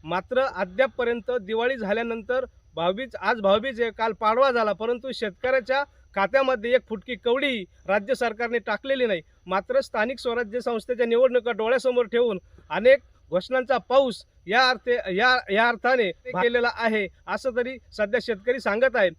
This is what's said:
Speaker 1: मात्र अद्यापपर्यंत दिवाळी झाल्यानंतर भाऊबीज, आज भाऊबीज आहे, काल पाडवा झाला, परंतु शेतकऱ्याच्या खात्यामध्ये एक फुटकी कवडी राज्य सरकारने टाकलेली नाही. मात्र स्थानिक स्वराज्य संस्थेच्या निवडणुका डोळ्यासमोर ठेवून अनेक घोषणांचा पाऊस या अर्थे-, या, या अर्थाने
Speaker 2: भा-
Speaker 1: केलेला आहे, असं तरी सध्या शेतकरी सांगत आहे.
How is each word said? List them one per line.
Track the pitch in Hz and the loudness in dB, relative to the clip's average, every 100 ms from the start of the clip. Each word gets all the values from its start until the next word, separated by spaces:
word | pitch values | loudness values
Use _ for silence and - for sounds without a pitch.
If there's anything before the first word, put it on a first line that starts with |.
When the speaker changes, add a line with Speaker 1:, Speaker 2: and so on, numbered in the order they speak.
Speaker 1:
मात्र | 151 175 - 254 | -4 -6 -2 -2
अद्यापपर्यंत | 262 180 185 185 262 - 240 240 208 247 | -2 -4 -8 -2 -2 0 -4 -2 -4 -6
दिवाळी | 190 220 240 262 | -4 -2 -2 -2
झाल्यानंतर | 202 214 233 226 214 254 254 _ _ - | -2 -2 -2 -6 -4 -4 -4 _ _ -4
भाऊबीज, | 170 196 254 - | -2 -2 -6 -6
आज | 190 233 | -2 0
भाऊबीज | 196 208 262 226 | 2 2 2 -4
आहे, | 233 | -4
काल | 202 226 | -2 -4
पाडवा | 202 214 233 277 | 0 0 4 4
झाला, | 240 214 | 4 0
परंतु | 185 226 247 269 | 0 -2 -4 -6
शेतकऱ्याच्या | 240 214 175 247 269 208 262 285 _ _ - | -6 -6 -4 0 0 0 -2 -2 _ _ -2
खात्यामध्ये | 196 262 262 254 220 247 | 2 2 2 0 2 0
एक | - | 0
फुटकी | 214 214 226 | -12 -8 -6
कवडी | 240 254 285 240 185 _ - | 0 0 0 -2 -8 _ -2
राज्य | 202 202 | -2 0
सरकारने | 254 233 220 233 233 | -2 -2 -2 -4 -4
टाकलेली | 226 208 269 269 240 | -4 -6 -2 0 0
नाही. | 180 - _ - | -2 -6 _ -4
मात्र | 190 190 254 | -4 0 -2
स्थानिक | - 226 220 262 | -2 -2 -2 -2
स्वराज्य | 254 233 226 233 | -4 -4 -4 -4
संस्थेच्या | 240 233 - 247 233 | -4 -4 -4 -2 0
निवडणुका | 233 262 247 226 | 4 4 4 -2
डोळ्यासमोर | 208 220 262 254 247 226 | -2 0 2 2 0 0
ठेवून | 240 240 190 _ - _ | 2 0 0 _ -20 _
अनेक | 160 233 277 _ _ _ | 2 6 4 _ _ _
घोषणांचा | 170 - 262 247 254 | -4 -2 -4 0 -2
पाऊस | - 254 269 196 - _ - | 2 2 4 -2 -14 _ -2
या | 226 262 | 2 4
अर्थे-, | 254 - 240 190 185 | 2 0 -2 0 2
या, | 247 254 - | 4 2 2
या | 202 233 | 2 2
अर्थाने | 233 240 254 202 | 2 2 2 0
Speaker 2:
भा- | 165 254 180 | -2 -8 -2
Speaker 1:
केलेला | 233 240 240 | 0 2 0
आहे, | - 226 220 196 - - | 0 -2 0 -4 -10 -8
असं | 208 262 233 | -6 -4 -4
तरी | 247 262 _ - | -6 -8 _ -6
सध्या | 208 233 | -2 -2
शेतकरी | 226 202 208 254 | -2 -4 -2 -2
सांगत | 226 208 262 240 | 0 2 2 2
आहे. | 190 | 0